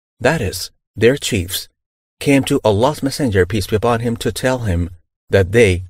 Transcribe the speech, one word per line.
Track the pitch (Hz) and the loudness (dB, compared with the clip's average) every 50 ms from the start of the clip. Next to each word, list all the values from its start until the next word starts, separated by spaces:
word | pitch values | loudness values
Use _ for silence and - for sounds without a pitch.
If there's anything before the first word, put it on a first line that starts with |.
| _ _ _ _ | _ _ _ _
that | 110 131 165 147 | -2 0 0 0
is, | 107 - - - - - _ _ _ _ _ | -4 -6 -6 -8 -12 -12 _ _ _ _ _
their | 98 110 120 139 | 2 2 2 2
chiefs, | 143 - - 127 98 85 90 - - - - _ _ _ _ _ _ _ _ _ _ | 2 -2 -2 -2 -2 -2 -4 -8 -10 -10 -12 _ _ _ _ _ _ _ _ _ _
came | - 147 139 135 131 | 0 2 2 2 2
to | - 143 131 - | 0 -2 2 2
Allah's | 110 101 98 120 143 151 - | 2 2 4 2 0 0 -2
Messenger, | 269 269 - - 151 120 98 95 90 | -4 -6 -4 -2 -2 0 2 2 0
peace | 90 104 107 98 - | 2 -2 -4 -2 -2
be | 113 | -2
upon | 101 117 117 120 113 | 0 0 0 0 0
him, | 120 120 117 | -2 -4 -4
to | - - 123 | -2 -4 -6
tell | 107 - - 131 131 123 | -4 -2 -2 -2 -2 -2
him | 117 101 87 85 87 87 - - _ _ _ _ _ - | -2 -2 -2 -2 -2 -4 -8 -16 _ _ _ _ _ 0
that | 101 98 95 87 | 2 2 2 4
they, | 98 120 117 95 90 90 92 | 4 4 4 4 2 0 -4